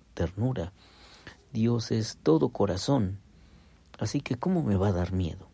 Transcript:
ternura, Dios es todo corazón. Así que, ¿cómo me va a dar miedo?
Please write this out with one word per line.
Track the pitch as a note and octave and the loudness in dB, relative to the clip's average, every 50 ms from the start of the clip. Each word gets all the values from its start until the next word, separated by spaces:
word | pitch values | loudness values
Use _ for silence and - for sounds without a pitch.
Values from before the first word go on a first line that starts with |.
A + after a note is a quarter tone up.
| _ _ - | _ _ -4
ternura, | - F#2 E2 - G2+ A2+ C3 B2+ - E2+ F2 - - - - - - - - - - - - - - - - | -4 -4 -4 -2 -2 -2 -2 -2 -4 -6 -8 -10 -16 -20 -20 -20 -20 -20 -20 -20 -20 -20 -20 -20 -20 -18 -8
Dios | - A#2 A2 A#2 A#2+ A#2 A2+ - | -2 0 2 2 2 0 0 0
es | A#2 A2+ G#2+ - - - | -2 -2 -2 -2 -6 -2
todo | - D3 D#3 D#3+ C#3+ B2 | 2 4 4 4 4 0
corazón. | - - G#2 G2 F#2 F#2 - - C#3+ C3 G#2 F#2 G2 G2 - - - - - - - - - - - - _ - - - | 0 0 0 0 0 -2 0 0 0 2 0 -2 -4 -8 -12 -20 -20 -20 -20 -20 -20 -20 -20 -20 -20 -20 _ -20 -10 -8
Así | G#2 G#2+ - C#3+ | -6 -4 -4 -4
que, | - - - - | -4 -4 -6 -4
¿cómo | - F3 F#3+ E3+ D3 | -2 0 0 2 2
me | G#2+ G2+ | 2 2
va | F#2 F#2+ G#2 | 2 2 2
a | F#2+ | 2
dar | F2 F2+ F2+ | 0 0 0
miedo? | F#2 F#2 F#2 D#2+ E2 - - - | 0 -2 -2 -2 -4 -8 -14 -20